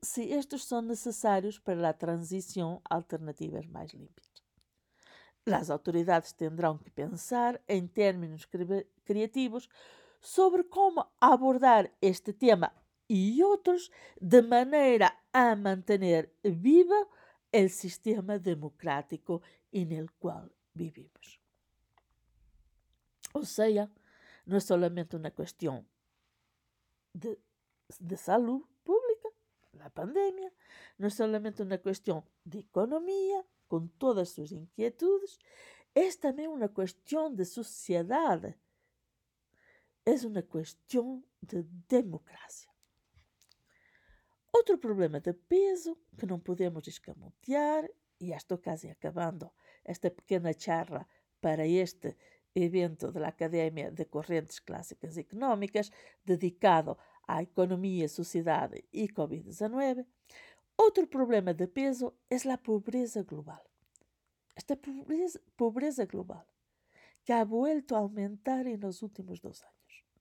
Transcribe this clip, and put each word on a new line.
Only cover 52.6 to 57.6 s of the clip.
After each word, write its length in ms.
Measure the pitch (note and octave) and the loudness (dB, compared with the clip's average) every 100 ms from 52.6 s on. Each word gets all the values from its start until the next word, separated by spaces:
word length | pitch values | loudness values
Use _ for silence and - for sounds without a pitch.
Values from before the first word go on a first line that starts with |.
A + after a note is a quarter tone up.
| F3 F3+ F3 D#3+ - | 0 0 -2 -4 -8
de 80 | F3 | -6
la 100 | D3+ | -6
Academia 640 | - D#3+ E3+ D#3+ D#3+ C#3+ | -4 -2 0 -2 -4 -10
de 160 | D#3+ D#3 | -8 -8
Corrientes 520 | D3 D#3 E3 D#3 - | -8 -4 -4 -4 -12
Clásicas 560 | - - E3+ - E3 E3 | -14 -14 -14 -16 -14 -12
Económicas, 720 | - G3+ C4 G#3+ G3+ - G#3 - - _ - | -12 -6 -2 -2 -2 -2 -4 -8 -20 _ -2
dedicado 720 | F3+ F3+ - G#3 E3 D#3 - _ _ - | 0 -2 2 4 4 2 -6 _ _ -6
a 160 | - | -4
economía, 640 | F3 - | -4 0